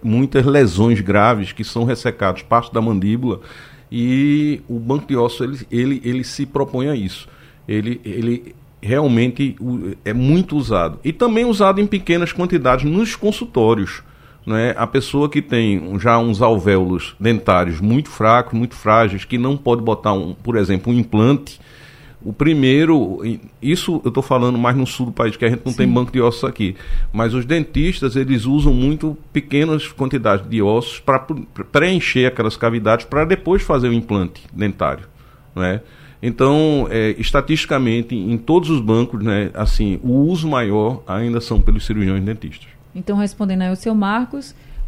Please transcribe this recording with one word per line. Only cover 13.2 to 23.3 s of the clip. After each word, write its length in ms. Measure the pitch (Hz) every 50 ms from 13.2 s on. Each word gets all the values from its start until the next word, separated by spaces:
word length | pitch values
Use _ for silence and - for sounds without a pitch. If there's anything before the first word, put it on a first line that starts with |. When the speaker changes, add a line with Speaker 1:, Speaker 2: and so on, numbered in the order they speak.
| - 208 214 - 247 - - 127 110 110 117 104 98 - - - - - - - - - - - -
Speaker 1:
né? 260 | 110 110 110 113 123 - -
A 80 | 117
pessoa 420 | 107 - 135 - - - 143 147 147
que 140 | 147 147
tem 560 | 143 - 127 117 113 107 101 90 78 90 98 98
já 180 | 92 120 117
uns 240 | 117 117 117 107 95
alvéolos 760 | 123 113 113 101 87 104 98 95 92 90 90 87 - - - -
dentários 640 | 98 113 117 104 104 - 92 90 90 87 85 80
muito 280 | 98 107 117 139 151 -
fracos, 440 | - - 107 110 117 123 120 -
muito 240 | 117 110 120 120 -
frágeis, 480 | - - 107 107 113 113 101 95 92 -
que 120 | - 127
não 200 | 120 123 131 143
pode 260 | 139 - 123 120 120
botar, 300 | 110 113 107 - - 110
um, 200 | 101 95 85 87
por 240 | 90 - - 120 117
exemplo, 360 | 110 98 90 98 92 - 123
um 40 | 120
implante, 640 | 123 113 - - 107 110 127 143 143 143 - - - - - - - - - - - - - - -
o 120 | - 110 104
primeiro, 840 | - 143 156 160 147 131 131 135 147 165 160 165 143 107 90 95 - 95 113